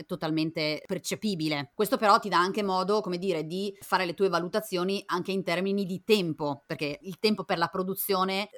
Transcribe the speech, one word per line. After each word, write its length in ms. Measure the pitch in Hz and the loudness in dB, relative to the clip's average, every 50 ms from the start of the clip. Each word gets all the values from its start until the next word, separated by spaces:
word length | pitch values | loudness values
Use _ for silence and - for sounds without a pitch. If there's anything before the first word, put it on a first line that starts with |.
| 156 | -8
totalmente 760 | - 185 165 - 156 156 160 156 160 156 170 156 151 151 143 - | -10 -8 -6 -4 -2 0 0 0 0 0 -2 -2 0 -2 -2 -4
percepibile. 840 | - 196 170 - - 196 - - 220 196 165 156 156 151 143 139 - _ | -8 -8 -8 -6 -6 -6 -4 -2 -2 -2 0 0 0 0 -2 -2 -6 _
Questo 220 | - 214 196 - | -2 0 0 0
però 240 | 214 214 208 202 226 | 2 6 6 6 6
ti 80 | 220 208 | 6 4
dà 100 | 185 170 | 4 4
anche 240 | 175 190 185 220 208 | 4 4 2 -2 0
modo, 380 | 196 185 185 185 185 214 214 | 0 0 0 2 2 0 0
come 180 | 208 - 180 175 | 0 -2 -4 -4
dire, 280 | 180 196 175 156 151 | -2 -2 0 -2 -2
di 300 | 156 170 185 196 208 196 - | -4 -4 -6 -6 -6 -8 -10
fare 260 | - - 202 185 185 | -6 -2 0 0 0
le 80 | 175 160 | 0 0
tue 140 | - 196 190 | 0 0 2
valutazioni 760 | 175 170 170 180 - 214 208 - 185 175 175 190 196 202 - | 2 2 0 0 -2 -2 -2 -2 -2 -2 0 0 -2 -2 -2
anche 260 | - 170 180 170 - 190 | -2 -4 -2 -2 -2 -2
in 100 | 190 175 | -2 0
termini 420 | - 170 175 185 196 196 202 202 | 0 0 0 0 0 0 0 -2
di 200 | 170 190 180 - | -2 -4 -8 2
tempo, 580 | - 220 214 180 170 151 - 151 147 139 139 - | 4 4 4 4 0 -2 -2 -2 -4 -4 -4 -6
perché 340 | _ 165 - 160 143 147 - - | _ -6 -4 -4 -4 -6 -6 -10
il 160 | 196 175 - | -14 -12 -2
tempo 240 | - 214 214 - 170 | 0 0 2 2 0
per 160 | - 190 165 | -2 0 0
la 80 | 175 | 0
produzione 840 | 185 - 185 185 190 190 - - - 196 185 185 190 190 190 208 202 - | 0 0 -2 -2 -2 -2 -4 0 0 2 2 2 2 2 -2 -2 -4 -8